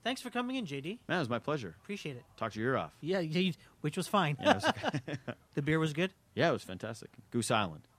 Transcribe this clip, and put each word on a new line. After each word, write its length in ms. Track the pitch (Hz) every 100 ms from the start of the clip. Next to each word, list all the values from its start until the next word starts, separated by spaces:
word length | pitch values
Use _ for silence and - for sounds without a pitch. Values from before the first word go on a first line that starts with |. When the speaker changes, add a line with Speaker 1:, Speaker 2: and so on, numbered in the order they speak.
Speaker 1:
Thanks 160 | 226 262
for 80 | 247
coming 240 | 240 247
in, 120 | 262 202
J 140 | 139
D. 200 | 143 226 -
Speaker 2:
Man, 80 | 180
it 40 |
was 80 | 131
my 120 | 117
pleasure. 340 | - 151 104 80
Speaker 1:
Appreciate 320 | - 202 -
it. 80 | 127 - -
Speaker 2:
Talked 180 | 110
your 140 | 104 117
ear 80 | 127
off. 160 | 80 -
Speaker 1:
Yeah, 180 | 147 190
yeah, 220 | 165 160
you, 120 | 185 156 - _
which 160 | 151 170
was 100 | 170
fine. 300 | 208 160 147
Speaker 2:
Yeah, 100 | 294
it 20 |
was 100 | 277 302
okay. 500 | - 147 143 - 147 -
<laughs> 200 | 120 _
Speaker 1:
The 80 | -
beer 180 | 143 160
was 120 | 160
good? 200 | 147 185 - _ -
Speaker 2:
Yeah, 140 | 160
it 20 |
was 100 | 117
fantastic. 480 | - 92 110 113 - - -
Goose 180 | 120 110
Island. 380 | 113 98 78 -